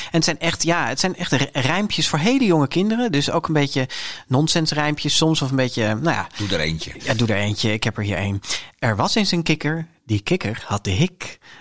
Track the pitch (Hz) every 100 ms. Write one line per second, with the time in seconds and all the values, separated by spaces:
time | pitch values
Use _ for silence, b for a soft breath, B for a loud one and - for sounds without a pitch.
0 | B 165 160 160 165 - 156 170 123 127
1 | 185 170 175 - 139 143 127 175 208 -
2 | 151 151 185 269 226 160 135 170 208 226
3 | 240 143 135 170 - 156 143 139 127 B
4 | B B B 127 156 175 156 151 151 147
5 | 147 - 160 160 131 135 127 - 107 107
6 | 165 107 - - 101 95 78 80 - -
7 | - 117 117 101 104 104 113 107 113 113
8 | 101 90 101 98 - B B B 123 104
9 | - 226 196 175 165 151 147 165 165 _
10 | - 104 - 185 101 110 - 101 - 98
11 | 175 - - - B B